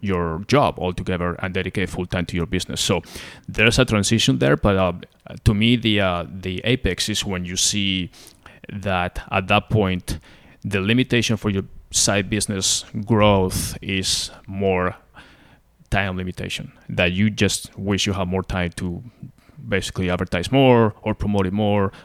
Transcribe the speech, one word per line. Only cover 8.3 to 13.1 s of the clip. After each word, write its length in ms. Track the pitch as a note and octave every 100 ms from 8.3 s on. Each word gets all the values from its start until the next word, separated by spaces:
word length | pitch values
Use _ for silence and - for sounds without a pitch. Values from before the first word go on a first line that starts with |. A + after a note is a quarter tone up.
| - - - -
that 580 | G2+ G2 F2+ F2+ - -
at 160 | G2 F#2+
that 200 | G#2 -
point, 500 | G#2+ F#2+ F2+ - - - - - -
the 160 | G#2+ G2
limitation 560 | G2 A#2+ B2+ A#2+ A2 G#2+
for 140 | G#2
your 140 | G2 - - -
side 380 | - - G2+ G2
business 540 | G#2+ - G2 - - - A2
growth 720 | G#2